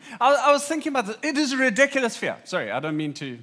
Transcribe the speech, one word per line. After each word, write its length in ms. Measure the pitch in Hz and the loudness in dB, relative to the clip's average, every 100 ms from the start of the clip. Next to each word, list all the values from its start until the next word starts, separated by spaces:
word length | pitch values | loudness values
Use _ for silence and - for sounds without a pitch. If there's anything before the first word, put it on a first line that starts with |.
| - 220 | -14 0
I, 140 | 247 | 4
I 180 | 285 262 | 4 4
was 160 | 285 285 | 4 2
thinking 240 | 320 320 | -4 -2
about 140 | 277 202 | -2 -4
this. 120 | 214 | -4
It 160 | 302 285 | -2 0
is 160 | 294 | 0
a 40 | 262 | 2
ridiculous 600 | 262 208 277 269 240 - | 2 4 2 2 -2 -2
fear. 200 | 160 - | -6 -6
Sorry, 260 | - 180 110 | -6 -4 -2
I 100 | 117 | -4
don't 180 | 151 156 | -2 -4
mean 160 | 151 | -4
to 260 | 139 139 117 | -8 -10 -12